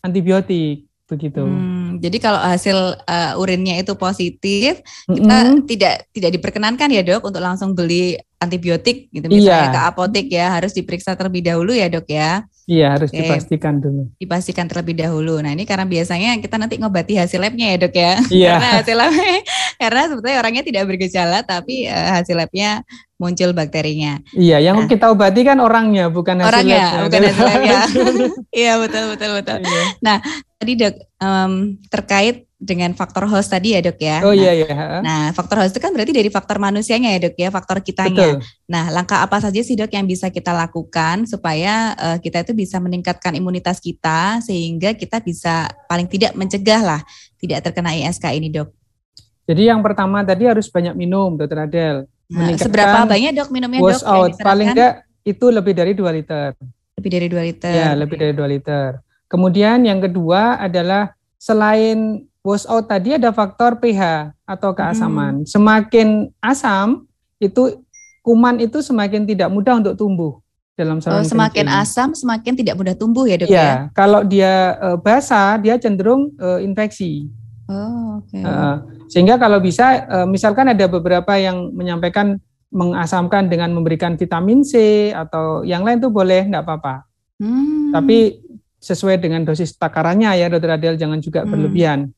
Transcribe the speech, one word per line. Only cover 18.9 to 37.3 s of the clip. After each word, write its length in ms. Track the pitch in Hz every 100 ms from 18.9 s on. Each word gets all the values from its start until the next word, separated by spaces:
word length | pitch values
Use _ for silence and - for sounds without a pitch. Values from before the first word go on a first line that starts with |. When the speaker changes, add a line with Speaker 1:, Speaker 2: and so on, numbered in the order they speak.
| 226
Speaker 2:
labnya, 400 | 294 311 370 370 - 762 762 -
karena 240 | 233 240 320
sebetulnya 300 | 262 233 269
orangnya 240 | 226 233
tidak 200 | 294 208 196
bergejala, 500 | 190 185 185 170 190
tapi, 420 | 240 180 175 262 -
eh, 240 | 101 170 180
hasil 160 | 175
labnya 480 | 170 160 190 208 214 - 247 _ _
muncul 320 | 180 175 180
bakterinya. 640 | 170 156 156 156 151 147 147 -
Speaker 1:
Iya, 240 | - 175 147
yang 200 | 165 208
Speaker 2:
Nah. 80 | 220
Speaker 1:
kita 240 | 220 226
obati 320 | 208 196 202 254
kan 160 | 269
orangnya, 480 | 233 226 220 202 170
bukan 320 | 170 175 180
hasil 80 | 180
Speaker 2:
Orangnya, 320 | 233 247 233
Speaker 1:
labnya. 220 | 180 175 -
Speaker 2:
bukan 140 | 185
hasil 240 | 202 196 247
labnya. 320 | 247 214 220 214 247 247 254
Speaker 1:
<laughs> 320 | 254 339 214
Speaker 2:
Iya, 220 | 233 233 226
betul, 220 | 220 214 220
betul, 160 | 214 208 202
betul. 200 | 202 214
Speaker 1:
Iya. 220 | 180 170 175 -
Speaker 2:
Nah, 160 | 220 202 294 311 - _
tadi, 160 | 220
Dok, 220 | 240 208 202 - _
em, 320 | 196 190 190 190 202 196 -
terkait 500 | 208 202 196 220 240 _ _
dengan 360 | - 175 175
faktor 320 | 175 180 190 208
host 240 | 202 202
tadi 240 | 190 208
ya, 80 | 196
Dok, 160 | 175 -
ya. 240 | 156 156
Speaker 1:
Oh, 80 | 202
Speaker 2:
Nah, 80 | 196
Speaker 1:
iya, 140 | 185
iya, 160 | 165 156
heeh. 320 | 143 156 165
Speaker 2:
nah, 200 | 180 156 151
faktor 280 | 180 175 214
host 120 | 190
itu 80 | 190
kan 80 | 381
berarti 200 | 311 220
dari 160 | 277 208
faktor 320 | 202 - 202
manusianya 520 | 202 202 214 226 240
ya, 160 | 190
Dok, 60 | 170